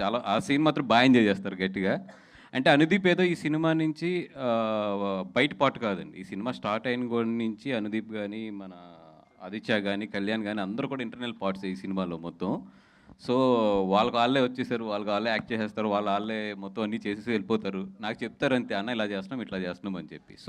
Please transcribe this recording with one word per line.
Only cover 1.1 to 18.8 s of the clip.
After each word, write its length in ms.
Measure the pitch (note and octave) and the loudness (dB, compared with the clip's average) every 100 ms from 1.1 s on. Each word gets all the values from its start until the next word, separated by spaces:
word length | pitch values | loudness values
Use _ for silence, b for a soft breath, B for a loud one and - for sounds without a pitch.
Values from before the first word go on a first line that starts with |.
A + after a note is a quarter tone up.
| B2 G#2+ | 8 8
చేస్తారు 300 | G2 G2 F#2+ | 4 -2 -2
గట్టిగా. 520 | F#2+ G2 F#2+ D#3 - b b b b | -2 0 0 0 -6 b b b b
అంటే 160 | B2+ D#3 | 2 6
అనుదీప్ 380 | C#3+ D#3+ G3 F#3 | 6 6 4 4
ఏదో 160 | F3 | 4
ఈ 120 | F3+ E3+ | 2 2
సినిమా 380 | D3+ D#3 D#3+ | -2 0 2
నుంచి, 560 | D#3+ D#3 D3+ E3+ F3+ - C#3 | 2 0 -2 -4 -4 -6 -4
ఆ, 880 | B2+ A2+ A2 A2 G#2 G2+ G2+ F#2+ F#2+ B2 | 0 0 0 0 0 -2 -2 -2 -2 0
బయట 180 | D3 | 0
పాటు 260 | - C3+ A#2+ | 2 0 0
కాదండి. 380 | A2+ F#2 D2+ E2 | -4 -4 -6 -14
ఈ 60 | |
సినిమా 280 | F#2+ G2 A#2+ | -10 -6 -6
స్టార్ట్ 360 | B2 G#2+ A2 B2+ | -4 -4 -2 -2
అయిన 200 | B2 B2 | -2 -2
కూడా 200 | A#2 A2+ | 0 0
నుంచి 460 | A#2 A2+ G#2 C#3 | -2 -4 -4 -4
అనుదీప్ 400 | A#2 G#2 A2 A2+ | -4 -2 -4 -6
కానీ, 360 | G#2+ G2+ A2 A2 | -8 -6 -8 -10
మన 220 | G2+ F#2+ F2+ F2 E2 E2 D#2+ - - | -12 -14 -16 -20 -20 -20 -20 -20 -18
ఆదిత్య 380 | F#2 G#2 - G#2+ | -10 -8 0 0
కానీ, 260 | G2 G2+ G#2 | 2 -2 -4
కళ్యాణ్ 360 | G2+ G2 A2 | -4 -2 -2
కానీ 180 | G#2 G#2+ | -2 -4
అందరూ 260 | F#2+ A#2 - | -4 -4 -4
కూడా 140 | C3+ | -6
ఇంటర్నల్ 320 | A#2 A#2+ A#2+ A2+ | -8 -8 -10 -4
పార్ట్స్ 240 | G2 F#2+ G2 | -4 -4 -6
ఈ 100 | F#2 | -6
సినిమాలో 420 | G2 F#2+ F2 E2 | -6 -4 -4 -6
మొత్తం. 500 | E2+ - F#2 E3 - b b b b b - | -10 -6 -4 -4 -6 b b b b b 0
So, 60 | B2+ C3 A#2+ G#2+ G2+ F#2+ | 4 4 4 4 4 4
వాళ్ళకి 300 | G2+ A#2+ A#2 | 4 4 2
వాళ్ళే 260 | A#2+ C3+ | 4 4
వచ్చేసారు, 420 | B2 B2+ A#2+ A#2+ | 2 0 -4 -4
వాళ్ళకి 260 | A2 G#2 G#2 | -2 -4 0
వాళ్ళే 220 | G2+ A2+ | 0 0
యాక్ట్ 220 | G#2+ G#2+ | -2 -2
చేసేస్తారు, 340 | A2+ G#2+ A2 G#2+ | -4 -4 -2 0
వాళ్ళ 220 | G2+ G#2 | 0 0
వాళ్ళే 440 | G2+ G#2+ A2 G#2+ | -2 -2 -6 -6
మొత్తం 300 | G2+ G2 G2 | -8 -8 -4
అన్నీ 160 | G#2+ A2+ G#2+ | -4 -2 -4
చేసేసి 240 | G2+ A2+ | -4 -2
వెళ్ళిపోతారు. 560 | A2 F#2+ A2 G2 F#2+ F#2+ - | -2 0 -2 -2 -6 -8 -8
నాకు 220 | G#2+ A2+ | -8 -6
చెప్తారు 320 | A2+ - C#3+ B2+ | -8 -2 2 2
అంతే, 200 | A#2 | 0
"అన్న 140 | G2+ | -4